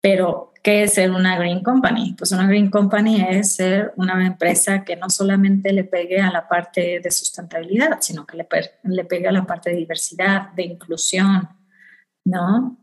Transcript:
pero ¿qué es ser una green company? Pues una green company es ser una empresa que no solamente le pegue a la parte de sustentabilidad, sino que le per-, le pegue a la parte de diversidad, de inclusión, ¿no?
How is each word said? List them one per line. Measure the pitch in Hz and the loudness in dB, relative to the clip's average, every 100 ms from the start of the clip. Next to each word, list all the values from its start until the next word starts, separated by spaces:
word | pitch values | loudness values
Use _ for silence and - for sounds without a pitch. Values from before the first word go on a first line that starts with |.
pero | 196 196 180 - - _ | 2 2 2 -2 -8 _
¿qué | - 208 | 2 2
es | 208 | 2
ser | 202 185 | 2 2
una | 185 185 180 | 2 2 0
green | 175 180 | -2 -2
company? | 190 262 254 226 190 185 | 0 2 2 0 -4 -4
Pues | - | -4
una | 190 190 | 0 2
green | 208 202 | 4 4
company | 202 202 202 220 220 | 4 2 2 2 2
es | 185 185 202 - | 2 0 0 0
ser | 185 190 214 - | 0 0 -2 -2
una | 185 185 185 | -2 2 0
empresa | 180 170 170 - 196 | 0 0 2 0 -2
que | 190 175 | -2 -8
no | 185 | -4
solamente | - 196 196 196 196 196 | -2 2 4 4 4 2
le | 196 | 0
pegue | 190 175 175 185 | 0 -4 -2 0
a | 190 | 0
la | 175 170 | -2 -2
parte | 175 175 - 175 175 | -2 -2 -2 -2 -2
de | 180 | -4
sustentabilidad, | 175 - - 175 170 165 202 294 - | -4 -4 -10 -10 -8 -2 0 0 0
sino | - 156 147 | -4 -8 -14
que | 165 | -14
le | |
per-, | 165 165 - _ | -4 -4 -4 _
le | 190 185 175 | -4 -4 -2
pegue | 175 185 | -2 0
a | |
la | 190 185 | 0 0
parte | 175 175 | -4 -4
de | 175 | -4
diversidad, | 165 165 - 170 190 196 196 | -4 -6 -8 -2 0 0 -2
de | 180 | -8
inclusión, | 175 170 - 165 - 185 190 190 175 _ _ _ - - _ _ | -8 -8 -10 -6 -4 2 2 2 0 _ _ _ -20 -20 _ _
¿no? | - 180 175 220 254 - | -4 -2 0 0 0 -8